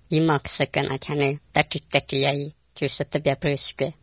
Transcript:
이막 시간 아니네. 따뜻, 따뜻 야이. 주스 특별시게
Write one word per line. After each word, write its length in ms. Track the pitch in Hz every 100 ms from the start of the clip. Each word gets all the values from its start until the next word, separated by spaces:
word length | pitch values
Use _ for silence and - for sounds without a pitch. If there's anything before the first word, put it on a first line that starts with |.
| -
이막 400 | 156 160 143 -
시간 400 | - 139 - 143
아니네. 480 | 135 - 147 139 143 -
따뜻, 380 | 147 147 - -
따뜻 320 | 143 - 135
야이. 320 | 139 143 143 - _
주스 300 | - 139 -
특별시게 880 | - 147 151 135 151 139 - - 135 -